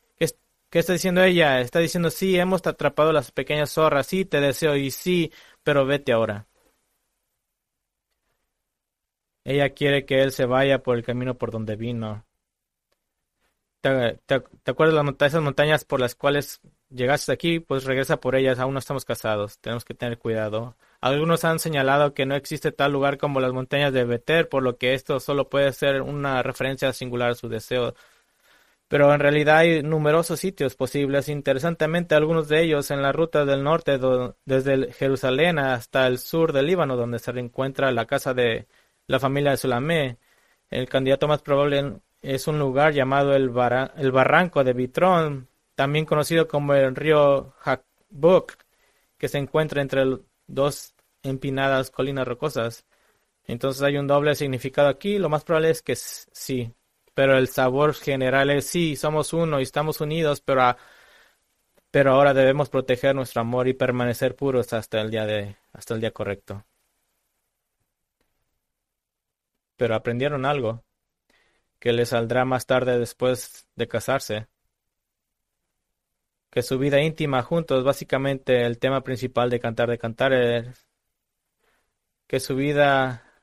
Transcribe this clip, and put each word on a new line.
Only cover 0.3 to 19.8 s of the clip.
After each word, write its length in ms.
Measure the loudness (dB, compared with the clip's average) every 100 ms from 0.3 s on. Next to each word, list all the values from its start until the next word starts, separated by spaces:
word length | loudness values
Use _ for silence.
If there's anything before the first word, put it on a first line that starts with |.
| -4 _ _ _
qué 100 | -2
está 140 | 0
diciendo 280 | 0 0 4
ella? 380 | 4 6 4 2
Está 180 | 0 0
diciendo, 300 | 0 0 -2
"Sí, 280 | -2 0 2
hemos 260 | 2 0 -2
atrapado 480 | -2 -2 2 2
las 180 | 2 -2
pequeñas 400 | -4 -4 -2 -2
zorras, 360 | 2 2 2 0
sí, 180 | -2 -2
te 160 | 0
deseo, 340 | 0 0 0 0
y 140 | -2
sí, 400 | -6 -2 0 -2 -6 -20 _
pero 220 | 0 2 2
vete 260 | 0 2
ahora". 360 | 2 0 -4 -12 _ _ _ _ _ _ _ _ _ _ _ _ _ _ _ _ _ _ _ _ _ _ _ _ _ _ _ _ _ -4
Ella 280 | -2 -2
quiere 320 | 0 0 0 0
que 180 | 2
él 100 | 2
se 120 | 0 0
vaya 380 | 2 2 0
por 140 | 0 -2
el 80 | -2
camino 320 | -4 -4 -6
por 140 | -6
donde 260 | -6 -6 -6
vino. 480 | -6 -6 -8 -10 -16 _ _ _ _ _ _ _ _ _ _ _ _ _ _ _ -2
Eh, 320 | 0 0 -4 -2
¿te 100 | -2
ac-, 140 | -4 _
te 80 | -6
acuerdas 240 | 2 4 4
las 80 |
monta-, 220 | 0 0 0
esas 160 | 2
montañas 440 | -2 0 2 2 0
por 140 | -2
las 160 | -2 -2
cuales 460 | 0 0 -2 -10 _ _ _
llegaste 420 | -4 0 0 0
aquí? 280 | -2 -2 -2
Pues 260 | -2 -4 -2
regresa 320 | -2 0 -2
por 180 | 0 2
ellas, 240 | 2 0
aún 140 | -2
no 60 | -4
estamos 260 | -6 -6 -6
casados, 540 | -6 -4 -2 -4 -8
tenemos 260 | -8 -8